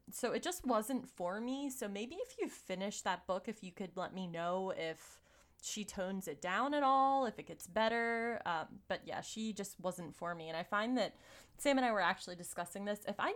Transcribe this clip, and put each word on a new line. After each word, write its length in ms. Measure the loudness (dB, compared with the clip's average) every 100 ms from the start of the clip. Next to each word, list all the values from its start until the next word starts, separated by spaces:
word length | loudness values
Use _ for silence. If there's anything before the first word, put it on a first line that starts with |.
| -12
so 200 | -4 0
it 100 | 0
just 220 | -2 -2
wasn't 440 | 2 2 2 -2 -4
for 320 | -4 -4 -2
me. 300 | -2 -4 -4
So 180 | -4 -6
maybe 260 | -4 -6 -6
if 200 | -8 -4
you 80 | -6
finish 540 | -6 -6 -4 -4 -2
that 240 | -2 -2 0
book, 220 | -2 -2
if 140 | -8
you 80 | -8
could 240 | -8 -8 -4
let 180 | -4
me 140 | -4 -6
know 440 | -2 0 0 0 -2
if 440 | -4 -4 -10 -20 _ -20 -20 _
she 200 | -6 -6
tones 440 | -6 -4 -2 -2 -6
it 120 | -6
down 320 | 0 2 2
at 80 | 4
all, 440 | 6 8 8 6 2
if 120 | -2
it 80 | -10
gets 200 | -12 -4
better. 760 | 2 4 4 2 2 0 0 0
Um, 200 | 0 -2 -8 -6
but 120 | -6
yeah, 160 | -4 -6
she 320 | -6 -4 -4
just 260 | -2 -6 -4
wasn't 340 | -4 -2 -6
for 200 | -6 -6
me. 140 | -4 -4
And 80 | -4
I 60 |
find 340 | 0 2 4 4
that 160 | 2 -2 -20 -20 -18 0
Sam 200 | 4 6
and 80 | 6
I 60 |
were 80 | 4
actually 360 | 4 2 -2 -10
discussing 480 | -8 -4 -4 -2
this. 160 | -2 -2 -2
If 80 | 0
I 160 | 0